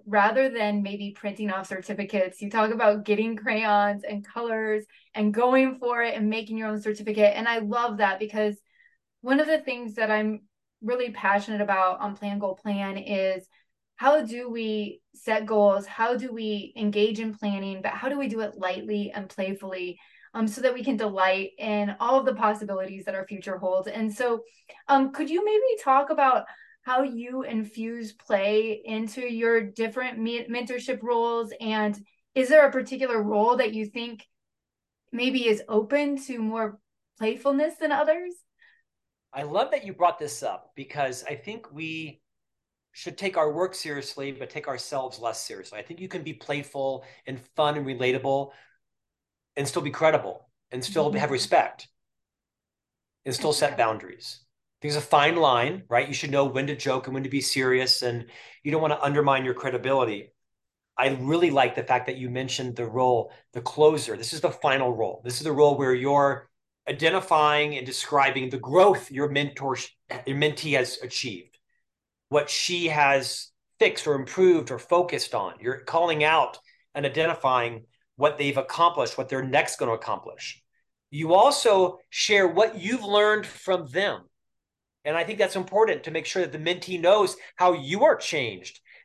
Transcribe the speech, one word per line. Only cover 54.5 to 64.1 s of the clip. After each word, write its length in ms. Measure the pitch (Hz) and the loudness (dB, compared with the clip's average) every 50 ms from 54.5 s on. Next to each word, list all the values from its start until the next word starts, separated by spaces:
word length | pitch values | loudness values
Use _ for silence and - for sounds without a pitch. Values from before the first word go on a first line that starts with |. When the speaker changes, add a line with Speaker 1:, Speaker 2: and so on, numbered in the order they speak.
| _ _ _ _ _ _ | _ _ _ _ _ _
Speaker 2:
There's 140 | - 147 147 | -6 -4 -4
a 60 | 147 | -4
fine 340 | 147 - 160 147 143 156 170 | 0 4 4 6 6 6 4
line, 480 | 175 160 139 123 117 120 143 180 190 - - | 4 4 4 4 4 2 0 -2 -6 -4 0
right? 180 | 117 123 143 | 0 0 2
You 60 | 143 139 | 0 -4
should 160 | - - 143 | -6 -4 0
know 140 | 139 139 139 | 2 2 2
when 200 | 131 123 135 139 | 2 0 -2 -4
to 100 | 147 147 | -4 -6
joke 300 | 143 - 151 131 131 127 | -4 -2 -2 -2 -2 -4
and 80 | 135 131 | -6 -6
when 100 | 135 135 | -6 -6
to 60 | 127 | -4
be 100 | 143 139 | -4 -4
serious, 600 | 123 - - 135 131 131 127 127 131 123 - - | -2 -2 -2 0 2 2 2 2 2 2 0 0
and 240 | 120 123 120 120 117 - - - - - - _ - | 0 -2 -2 -4 -6 -12 -16 -20 -20 -20 -20 _ -4
you 80 | 147 | -2
don't 100 | 151 156 | 0 0
wanna 160 | 160 151 147 151 | 2 0 0 0
undermine 460 | 143 143 143 147 147 139 135 131 131 | 0 2 2 4 4 4 4 4 2
your 80 | 127 123 | -2 -4
credibility. 800 | - - 135 123 117 107 127 135 135 123 110 104 101 - - _ _ _ _ _ _ _ _ _ _ _ _ _ | -4 -4 -4 -4 -4 -2 0 2 2 2 0 -2 -4 -10 -14 _ _ _ _ _ _ _ _ _ _ _ _ _
I 120 | - 131 135 | 0 0 0
really 420 | 135 127 127 139 160 170 175 165 | 0 -2 -2 0 2 2 2 4
like 240 | 139 139 127 123 - | 4 4 4 4 2
the 80 | 135 127 | -2 -2
fact 240 | - 156 127 - | 0 0 0 0
that 100 | 139 131 | -4 -6
you 140 | 131 127 123 | -8 -8 -8
mentioned 440 | 123 127 131 123 - - 127 127 120 | -6 -6 -6 -6 -6 -6 -6 -6 -6
the 120 | 123 120 | -6 -8
role, 440 | 113 110 127 127 127 123 113 - - - - _ _ - | -4 0 2 4 4 4 2 0 -4 -10 -20 _ _ -12
the 80 | 123 | -10
closer. 560 | 120 - - 147 151 151 160 143 117 - | -8 -6 2 4 6 6 6 4 0 -6